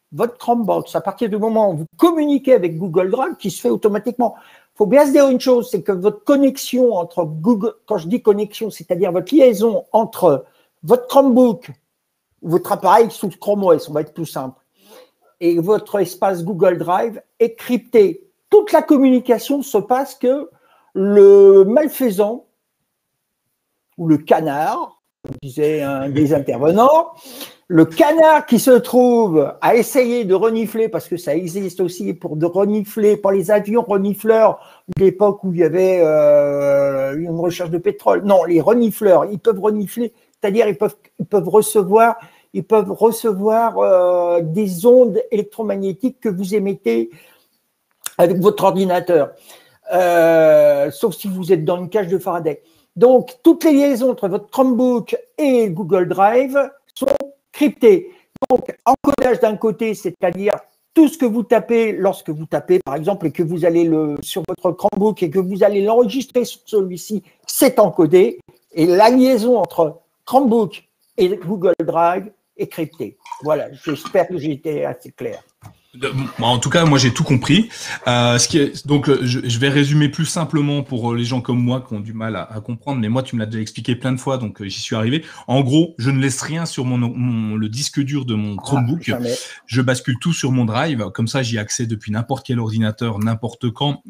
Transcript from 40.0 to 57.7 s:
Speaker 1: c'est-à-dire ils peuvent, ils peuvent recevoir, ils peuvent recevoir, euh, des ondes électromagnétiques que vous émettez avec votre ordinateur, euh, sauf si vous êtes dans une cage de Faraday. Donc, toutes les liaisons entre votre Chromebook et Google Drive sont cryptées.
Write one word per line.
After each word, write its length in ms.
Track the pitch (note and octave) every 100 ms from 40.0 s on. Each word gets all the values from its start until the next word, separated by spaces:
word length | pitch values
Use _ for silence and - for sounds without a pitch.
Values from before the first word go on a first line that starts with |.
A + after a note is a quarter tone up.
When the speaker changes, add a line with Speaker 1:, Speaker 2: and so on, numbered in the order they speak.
| A#3 - _ _
Speaker 1:
c'est-à-dire 260 | G#3 G#3 A3
ils 100 | F3
peuvent, 180 | G#3 - _ -
ils 80 | -
peuvent 220 | G#3 E3+
recevoir, 680 | G#3+ G#3 A3 F3+ G#3+ A3+ A3+ - _ _
ils 100 | G3
peuvent 280 | F3 A3 G3
recevoir, 840 | G3 A3 A3 A#3 F#3+ G#3 A3 A#3 G3
euh, 640 | G3+ F#3 F3+ F3+ F3 F3
des 460 | D#3+ D#3+ G#3 F3 A3
ondes 340 | B3+ A#3+ G3+ -
électromagnétiques 880 | G#3 G3+ - G#3+ G3 G3 F3 B3+ -
que 100 | A3+
vous 240 | F3+ F#3+
émettez 560 | G#3 G3 G3 A#3 A#3 - - _ _ _ _ _ _ _ _ - -
avec 220 | F3 E3+
votre 260 | F#3+ G#3
ordinateur, 680 | F#3+ F3 F#3+ F3+ F3 E3+ C3+ - _ - _ _ -
euh, 1000 | F3+ F3+ F3 E3 E3 D#3+ D3+ D3 C#3+ C#3+
sauf 240 | - A3+ -
si 120 | G3+
vous 240 | F#3 F3
êtes 120 | F3+ D#3
dans 100 | F3+
une 120 | F3+
cage 180 | G#3+ F3+
de 80 | F#3
Faraday. 460 | F3+ F3 D#3+ C#3+ _ _ _ -
Donc, 400 | A#3+ B3+ - -
toutes 180 | - E4
les 100 | E4
liaisons 380 | C#4 C#4+ B3+ B3+
entre 160 | A#3+ G3
votre 220 | G3+ G#3
Chromebook 640 | - C4 A#3 B3+ A#3+ - A#3 - -
et 340 | D4 B3 A3
Google 380 | E3 F3+ F#3 F3+
Drive 500 | F3 G3 A#3+ C4+ C#4 C4+ - _
sont 120 | - B3+ - C#4 - _
cryptées. 580 | - D4